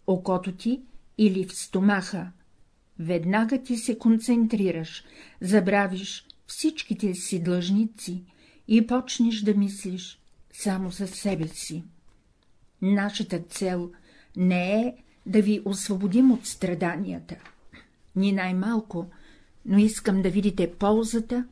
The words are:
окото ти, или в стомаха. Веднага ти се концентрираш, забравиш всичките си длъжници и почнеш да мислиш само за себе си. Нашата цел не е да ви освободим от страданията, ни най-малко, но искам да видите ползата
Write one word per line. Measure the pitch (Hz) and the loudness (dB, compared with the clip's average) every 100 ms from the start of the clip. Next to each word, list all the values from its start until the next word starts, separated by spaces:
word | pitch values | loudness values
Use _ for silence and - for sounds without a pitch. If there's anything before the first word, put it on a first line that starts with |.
| - | -2
окото | 185 185 185 185 | -2 0 -2 -2
ти, | 180 226 262 - - - - | -6 -4 -4 -6 -20 -10 2
или | 214 190 | 4 4
в | 185 | -2
стомаха. | - - 190 196 202 185 185 180 - _ _ _ _ _ - | -8 -6 0 2 2 -2 -8 -10 -14 _ _ _ _ _ -10
Веднага | 165 175 165 208 226 269 | -4 -2 0 2 2 0
ти | 262 240 | -2 -4
се | - 226 | -2 0
концентрираш, | 233 226 226 233 226 220 190 165 160 - - - - - | 4 4 4 2 4 2 0 -2 -6 -12 -20 -20 -20 -10
забравиш | 185 208 180 202 196 185 196 - - - - | 2 4 4 2 0 -4 -8 -12 -16 -20 -16
всичките | - 311 311 - 214 208 | -4 -4 -4 -6 -4 -2
си | 185 - 185 | -4 -4 -4
длъжници | 170 175 175 202 220 - - 180 - _ _ _ - | 0 0 2 2 0 -4 -10 -10 -12 _ _ _ 2
и | 220 226 | 4 4
почнеш | 247 254 - 233 220 | 0 -2 0 2 2
да | 208 | 2
мислиш | 202 196 196 190 185 180 - _ - - | 2 2 -2 -8 -8 -10 -18 _ -20 -20
само | - 208 190 185 | -8 -4 -2 -4
за | 185 196 | -6 -8
себе | - 208 185 160 | -6 -4 -4 -4
си. | - - 160 - - - - _ _ _ _ _ _ | -8 -12 -12 -12 -20 -20 -20 _ _ _ _ _ _
Нашата | 185 202 202 208 214 175 | 0 0 0 -4 -6 -6
цел | 175 - 190 180 175 - _ _ _ - | -8 -6 -4 -4 -6 -12 _ _ _ 0
не | 180 180 180 208 | 2 2 2 0
е | 247 247 _ _ - | 0 -6 _ _ 0
да | 214 | 2
ви | 202 208 | 4 2
освободим | 196 196 - 190 202 208 262 | -2 -6 -4 -2 2 6 6
от | 233 - | 4 0
страданията, | - 180 175 175 170 190 170 - 160 - - - - - _ _ 190 | -6 -4 -2 -2 -2 -6 -8 -10 -16 -18 -20 -20 -20 -20 _ _ -2
ни | 196 | 0
най-малко, | 196 185 185 196 226 220 175 165 - - - _ _ | 2 0 -2 0 -2 -2 -6 -8 -12 -20 -20 _ _
но | - 196 | 2 4
искам | 214 214 - 190 | 4 2 0 2
да | 190 | 2
видите | 190 202 185 180 | 2 0 0 -2
ползата | - 202 220 226 226 226 247 247 | 0 2 2 2 -2 -2 -4 -6